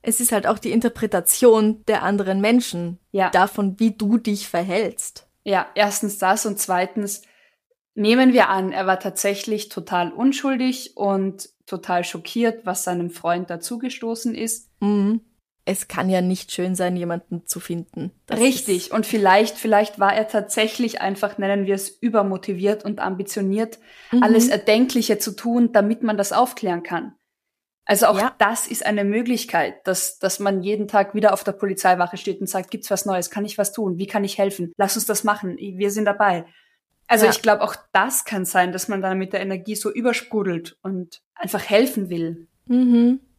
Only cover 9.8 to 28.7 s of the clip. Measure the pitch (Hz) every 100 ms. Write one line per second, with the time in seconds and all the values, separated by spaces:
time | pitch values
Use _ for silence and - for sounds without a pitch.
9.8 | 165 180 175 - 254 269 277 262 254 254
10.8 | - - 202 196 196 190 - _ - 185
11.8 | 170 180 175 - 165 233 233 226 - 185
12.8 | - 175 175 170 170 175 175 170 - 240
13.8 | 254 - 226 226 233 220 226 - _ _
14.8 | 202 208 196 220 _ _ _ _ - 190
15.8 | - - 185 185 180 185 - - 180 185
16.8 | 180 180 175 170 _ 170 - - - 170
17.8 | 170 - 165 _ _ 220 247 254 - 180
18.8 | - 220 214 226 196 190 226 - 226 208
19.8 | 214 - 196 214 214 220 208 - 220 -
20.8 | 233 - 190 196 202 202 196 202 196 196
21.8 | 196 - 233 214 202 190 - 180 196 208
22.8 | 214 202 - 185 196 - 196 202 226 -
23.8 | _ - - 240 233 233 240 208 - 220
24.8 | 254 254 220 208 - 202 240 240 233 226
25.8 | 208 226 233 208 196 - 254 - 202 175
26.8 | 170 170 - - _ _ _ _ _ _
27.8 | - 202 165 190 233 - 208 233 -